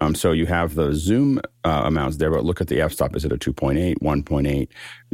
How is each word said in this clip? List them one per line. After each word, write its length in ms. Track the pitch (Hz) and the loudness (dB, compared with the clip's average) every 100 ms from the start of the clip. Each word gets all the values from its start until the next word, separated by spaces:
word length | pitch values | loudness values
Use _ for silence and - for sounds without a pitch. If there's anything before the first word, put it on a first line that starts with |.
Um, 120 | 78 | 0
so 200 | 82 90 | 0 2
you 120 | 80 82 | 2 2
have 300 | 87 85 78 | 0 0 0
the 180 | 76 | 0
zoom, 460 | 76 80 117 139 131 - _ | 0 2 2 2 0 -4 _
uh, 200 | 85 76 62 | -2 0 2
amounts 320 | 78 67 76 | 0 0 0
there, 120 | 78 | 0
but 140 | 78 | 2
look 160 | 73 85 | 0 -2
at 80 | 85 | -2
the 140 | 67 | 0
f-stop. 340 | 76 - 67 - | 0 0 -2 -2
Is 80 | |
it 80 | 71 | -2
a 60 | 60 | -2
two 160 | - | -4
point 260 | 67 69 71 | -2 0 0
eight, 220 | 87 - | 0 0
one 200 | 78 73 | 0 -2
point 220 | 69 73 73 | 0 0 0
eight? 240 | 71 - - - - - | 0 -2 -8 -20 -20 -12